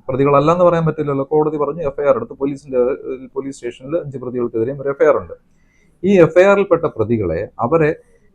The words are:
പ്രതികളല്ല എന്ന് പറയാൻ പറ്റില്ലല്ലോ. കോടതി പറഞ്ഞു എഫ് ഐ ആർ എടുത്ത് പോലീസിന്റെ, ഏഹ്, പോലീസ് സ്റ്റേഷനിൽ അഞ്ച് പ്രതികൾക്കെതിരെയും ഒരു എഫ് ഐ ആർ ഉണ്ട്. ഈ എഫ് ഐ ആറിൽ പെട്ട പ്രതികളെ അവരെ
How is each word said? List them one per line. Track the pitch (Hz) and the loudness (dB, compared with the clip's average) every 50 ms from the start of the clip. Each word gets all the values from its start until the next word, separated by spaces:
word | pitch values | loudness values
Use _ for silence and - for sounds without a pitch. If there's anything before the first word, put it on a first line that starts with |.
| - - | -8 -4
പ്രതികളല്ല | - 127 139 143 143 139 143 160 | -2 0 2 4 4 4 4 2
എന്ന് | 170 180 180 | 2 2 2
പറയാൻ | 175 170 165 165 | 2 2 2 0
പറ്റില്ലല്ലോ. | 156 151 156 147 143 139 135 135 | -2 -2 -2 -4 -4 -4 -4 -4
കോടതി | - 156 151 156 156 156 | 0 0 0 0 0 -2
പറഞ്ഞു | 147 147 139 151 170 | -2 -4 -4 -4 -6
എഫ് | 160 143 - - | -6 -6 -6 0
ഐ | 143 | 0
ആർ | 143 131 | 2 2
എടുത്ത് | 113 120 - | 0 -2 -8
പോലീസിന്റെ, | 143 123 135 139 143 135 143 143 131 123 | -8 -6 -6 -6 -6 -8 -10 -4 -2 0
ഏഹ്, | 123 127 143 - - 131 131 127 131 120 - | 0 0 -2 -4 -8 -10 -12 -12 -14 -12 -10
പോലീസ് | 135 135 135 135 | -10 -10 -10 -12
സ്റ്റേഷനിൽ | - 120 120 - - 131 139 160 | -10 -12 -12 -12 -12 -8 -6 -6
അഞ്ച് | 170 147 143 131 123 | -6 -6 -8 -12 -12
പ്രതികൾക്കെതിരെയും | 127 127 120 123 120 120 117 113 113 127 143 143 | -10 -8 -6 -6 -6 -4 -4 -4 -4 -4 -6 -6
ഒരു | 131 139 | -6 -6
എഫ് | 139 - | -2 2
ഐ | 165 | 2
ആർ | 151 127 | 4 4
ഉണ്ട്. | 107 92 - - - _ _ _ _ _ _ _ _ _ _ _ _ - | 2 -2 -8 -14 -20 _ _ _ _ _ _ _ _ _ _ _ _ 0
ഈ | 190 208 180 | 4 6 6
എഫ് | 165 - - 180 | 6 6 6 6
ഐ | |
ആറിൽ | 185 202 202 196 | 6 6 4 4
പെട്ട | 196 196 - - - | 2 2 0 0 0
പ്രതികളെ | 113 - - 107 104 120 110 101 85 80 87 107 - - - | -4 -4 -4 -2 -2 -2 -2 -2 -2 -2 -4 -6 -8 -6 -6
അവരെ | 113 123 160 165 156 147 - - _ _ _ _ _ _ _ | -2 0 0 2 2 0 -2 -4 _ _ _ _ _ _ _